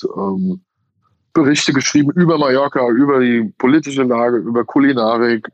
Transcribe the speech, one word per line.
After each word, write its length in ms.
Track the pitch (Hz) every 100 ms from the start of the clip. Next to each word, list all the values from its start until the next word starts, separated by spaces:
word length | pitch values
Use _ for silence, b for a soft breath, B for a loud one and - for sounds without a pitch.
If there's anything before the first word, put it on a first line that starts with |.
| - -
ähm, 460 | 98 95 92 90 _ _ _ _ _ _ _
Berichte 400 | - 143 147 -
geschrieben 360 | 131 - 147 143
über 260 | 180 170 160
Mallorca, 500 | 139 131 143 143 123
über 320 | 117 143 135
die 320 | 123 117 107 -
politische 460 | 127 156 143 135
Lage, 340 | 127 117 120 120
über 260 | 95 117
Kulinarik, 800 | 110 143 143 127 110 117 120 113 -